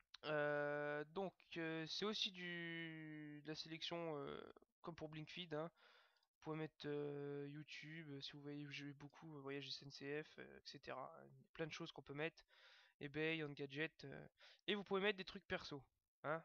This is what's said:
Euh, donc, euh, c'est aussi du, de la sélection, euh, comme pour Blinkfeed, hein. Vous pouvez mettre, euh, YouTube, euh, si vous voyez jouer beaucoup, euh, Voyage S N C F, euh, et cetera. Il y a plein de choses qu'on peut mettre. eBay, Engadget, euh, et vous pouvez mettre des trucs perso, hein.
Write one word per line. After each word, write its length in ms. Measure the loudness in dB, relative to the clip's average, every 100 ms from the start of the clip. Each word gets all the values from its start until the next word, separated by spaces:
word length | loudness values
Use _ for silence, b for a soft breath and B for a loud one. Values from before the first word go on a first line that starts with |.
| -16 -4 2
Euh, 800 | 4 6 6 4 4 2 2 0
donc, 300 | 0 -2 -2 -6 0
euh, 280 | 2 2 0
c'est 180 | 2 2
aussi 260 | 4 2
du, 1080 | 0 -2 0 0 0 -2 -4 -6 -6 -6 -6
de 40 | -4
la 80 | -4
sélection, 600 | -4 -2 0 0 2 0
euh, 360 | 0 -4 -6 -12 -20 _
comme 140 | -8 -4
pour 140 | -4
Blinkfeed, 440 | -4 -6 -4 -2
hein. 180 | 0 0 B B B B B B _
Vous 140 | -2
pouvez 60 | 0
mettre, 280 | 0 0 2
euh, 640 | 2 2 0 0 -2 -2
YouTube, 580 | -4 -6 -8 -6 -6 -4
euh, 100 | -4
si 120 | -4
vous 80 | -6
voyez 240 | -4 -2 -2
jouer 220 | -2 -4
beaucoup, 420 | -6 -10 -10 -8 -4
euh, 60 |
Voyage 260 | 0 0 0
S 140 | -2
N 100 | -4
C 320 | -4 0 0
F, 140 | 0 -6
euh, 200 | -10 -10
et 40 | -10
cetera. 460 | -8 -4 -4 -4 -8 -14
Il 140 | -16
y 20 |
a 60 | -8
plein 120 | -2 -2
de 60 |
choses 200 | 0 -6
qu'on 120 | -6
peut 100 | -6
mettre. 300 | 0 0 0 -12 B B B B -8
eBay, 440 | -2 4 6 6
Engadget, 480 | 2 0 0 4 2 2
euh, 240 | -8 -8 -10 B B B 2
et 80 | 2
vous 80 |
pouvez 180 | 4 6
mettre 160 | 6 4
des 80 | 0
trucs 200 | -6 0
perso, 360 | 0 0 -6 -8 _ _ _
hein. 200 | 2 2